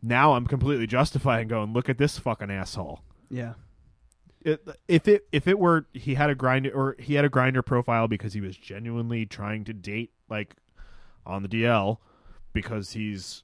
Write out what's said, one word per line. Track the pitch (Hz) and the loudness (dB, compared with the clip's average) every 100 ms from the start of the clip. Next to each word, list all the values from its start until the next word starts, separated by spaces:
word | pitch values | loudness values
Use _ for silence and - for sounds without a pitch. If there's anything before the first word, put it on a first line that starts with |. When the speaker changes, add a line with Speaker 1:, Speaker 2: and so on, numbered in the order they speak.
Speaker 1:
Now | 117 120 147 131 | 0 4 6 6
I'm | 123 | 2
completely | 135 123 143 113 | 0 0 0 0
justified | 123 151 139 139 117 | 2 2 2 0 0
and | 113 | 0
going, | 113 104 | -4 -2
"Look | 113 127 | -2 -2
at | 120 | 2
this | 143 - | 2 0
fucking | - 110 101 | -6 -4 -6
asshole." | 98 92 - 78 - - _ _ | -6 -6 -8 -10 -12 -18 _ _
Speaker 2:
Yeah. | 123 120 113 - _ _ _ _ _ _ _ | -10 -10 -12 -20 _ _ _ _ _ _ _
Speaker 1:
It, | - 151 - - _ | -2 -2 -2 -20 _
if | 170 - | 4 6
it, | 208 - | 4 4
if | 156 165 | -2 2
it | 196 | 4
were, | 175 165 - | 6 4 2
he | 143 127 | -10 -4
had | 131 147 | 0 2
a | 135 | 2
Grindr, | 131 131 135 135 | 2 2 0 -2
or | 135 - | -2 -4
he | - 143 | -2 2
had | 143 | 4
a | |
Grindr | 131 127 131 120 | 4 2 2 0
profile | 127 120 117 113 | 0 2 0 2
because | 107 110 | -2 -4
he | 104 | -6
was | 98 90 | -8 -10
genuinely | - 98 117 117 117 117 110 | -14 -12 -8 -6 -4 -4 -4
trying | - 104 110 | -6 -6 -6
to | 104 | -6
date, | 110 92 104 117 _ _ | -10 -8 -8 -8 _ _
like, | 107 104 - _ _ - - - - - | -8 -8 -14 _ _ -20 -20 -20 -20 -10
on | 95 | -8
the | 98 | -4
D | 113 117 | 0 4
L, | 113 98 113 _ _ - - - | 4 2 -4 _ _ -20 -20 -8
because | - 98 113 95 | -6 -6 -8 -8
he's | 110 107 101 90 - | -6 -6 -6 -10 -16